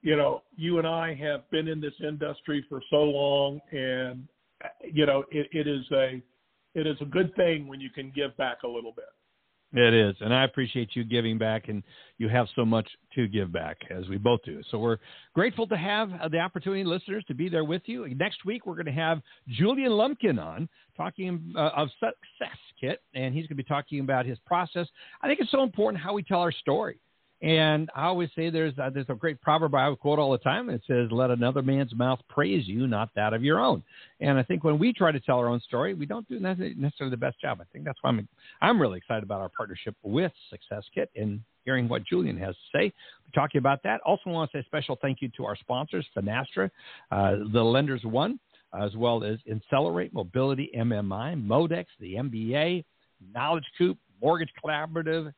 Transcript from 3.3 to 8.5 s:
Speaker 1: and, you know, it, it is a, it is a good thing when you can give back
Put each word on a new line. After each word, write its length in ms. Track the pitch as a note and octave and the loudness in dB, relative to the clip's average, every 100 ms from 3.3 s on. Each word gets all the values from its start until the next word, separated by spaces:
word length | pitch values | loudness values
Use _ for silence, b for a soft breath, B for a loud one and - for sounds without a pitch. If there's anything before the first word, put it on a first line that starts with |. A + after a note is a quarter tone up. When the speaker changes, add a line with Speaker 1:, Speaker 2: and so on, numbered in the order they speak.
| C#3 C#3 C#3+ _ | 2 2 -2 _
Speaker 1:
and, 560 | D3 C3 B2+ B2+ B2+ C3+ _ _ _ - - | -6 -2 -2 -4 -8 -16 _ _ _ -16 -14
you 220 | - D3+ D3 | -6 2 4
know, 180 | C3+ - | 4 0
it, 160 | D#3 C#3+ | -4 -4
it 140 | D#3+ D3 | -2 -2
is 180 | C#3+ B2+ | -4 0
a, 280 | C#3+ C3 B2+ B2 _ _ _ _ | 0 0 -2 -14 _ _ _ _
it 140 | E3+ D#3 | -4 -4
is 80 | D3 | -4
a 40 | D3 | -2
good 300 | E3+ F3+ F#3 | 0 0 4
thing 320 | F3+ D#3+ C#3 | 2 2 -4
when 140 | C#3 | -12
you 80 | C3+ | -12
can 240 | - C3+ C3+ | -12 -10 -4
give 220 | C#3 B2 | -4 -2
back 260 | C3+ | -4